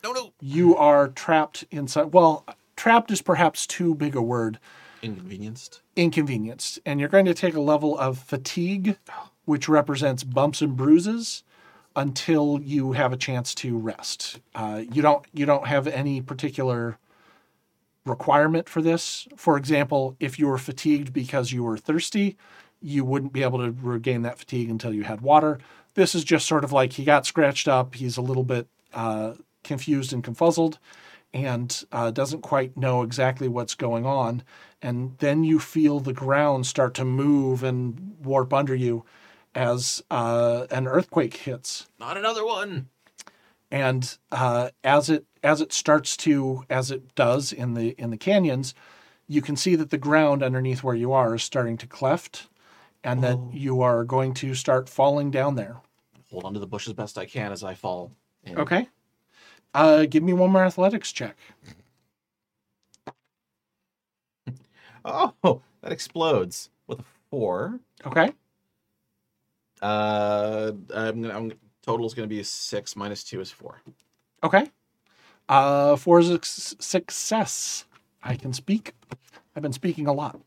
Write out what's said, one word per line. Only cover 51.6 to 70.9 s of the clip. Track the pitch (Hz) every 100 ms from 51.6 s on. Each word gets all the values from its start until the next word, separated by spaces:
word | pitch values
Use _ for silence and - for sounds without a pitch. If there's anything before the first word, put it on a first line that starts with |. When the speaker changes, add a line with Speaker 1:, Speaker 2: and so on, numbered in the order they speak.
| 120 113
Speaker 2:
to | 123
cleft | - 131 113 - - - _ _ _ _ _
and | 127 127
that | 127 123
Speaker 1:
Oh. | 123
Speaker 2:
you | 143 139 127
are | 123 117
going | 117 131 131
to | 131 135
start | 131 - 131 131
falling | - 139 143 143
down | 135 139 135
there. | 101 120 _ _ _ _ _
Speaker 1:
Hold | 92
on | 95
to | 101
the | 98
bush | 104 117
as |
best | 107 104 -
I |
can | 95 131 104
as | 95
I | 98
fall | 92 98 90 90 _ _ _
in. | - 180
Speaker 2:
Okay. | - 175 247 _ _ _ _ _ - _ _
Uh, | 139 156 151 156
give | 156
me | 170
one | 180 185
more | 190
athletics | 185 180 190 220 -
check. | - 113 - - _ - - _ _ _ _ _ _ _ _ _ _ _ _ - _ _ _ _ _ _ _ _ _ _ _ _ _ - 127 _ _ - -
Speaker 1:
Oh, | - 294 349 - 185 - _ _
that | -
explodes | 165 - 170 165 131 90 - - _ -
with | 117
a | - _ _
four. | 143 104 90 151 247 _ _
Speaker 2:
Okay. | 143 165 233 - _ _ _ _ _ _ _ _ _ _ _ _ _ _
Speaker 1:
Uh, | 101 104 107 107 104 104 107 110 110 104 90